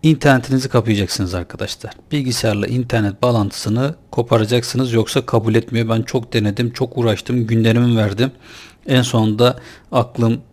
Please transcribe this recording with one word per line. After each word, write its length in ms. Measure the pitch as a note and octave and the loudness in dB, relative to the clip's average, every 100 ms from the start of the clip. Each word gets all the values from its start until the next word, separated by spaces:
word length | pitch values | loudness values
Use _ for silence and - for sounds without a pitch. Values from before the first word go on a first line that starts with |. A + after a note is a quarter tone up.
İnternetinizi 640 | D#3+ D3+ D3 C3 A#2+ C3 B2+ | 4 4 4 4 2 -2 2
kapayacaksınız 640 | B2 A2 G#2 G2 - F#2 | 0 2 0 0 -2 -4
arkadaşlar. 580 | F2+ E2+ - G2 - - - _ | -4 -8 -10 -10 -10 -14 -18 _
Bilgisayarla 540 | D3+ B2+ A#2 A2+ G2+ G2+ | -4 -2 -2 -2 -2 -2
internet 560 | A#2+ A#2+ A#2 G2+ G2 | -4 -2 0 0 0
bağlantısını 720 | B2 A#2 G2+ - G#2+ A2 C#3 E3 _ | 0 2 0 -4 -4 -2 -2 -6 _
koparacaksınız, 840 | - A#2 A2+ G#2+ A#2+ A#2 B2 C3 | -6 0 2 2 0 0 -2 0
yoksa 340 | A#2 G#2 C3 A#2 | 0 0 -2 0
kabul 280 | A#2 A2 | 0 2
etmiyor. 340 | A2 - A2 A2+ | 0 0 -2 0
Ben 140 | A2+ | -2
çok 300 | A2 B2+ A2+ | -2 -4 -2
denedim, 400 | A#2 G#2+ G2+ A#2+ | -2 0 -2 -4
çok 260 | B2 B2 - | -2 -4 -2
uğraştım, 480 | A#2 G#2 - B2 A2+ | -2 -2 -2 -2 0
günlerimi 500 | A2+ A2+ A#2+ B2 A2+ | 2 2 4 2 2
verdim. 360 | G#2 G2 C3 - - - - _ - | 0 0 -2 -4 -20 -20 -20 _ 0
En 160 | B2+ | 0
sonunda 560 | - A#2 A2 G#2+ B2 - - - - | 2 0 0 2 2 0 -14 -20 -4
aklım 480 | B2 A#2 - A2+ A#2 - | -2 -2 -2 -2 -2 -8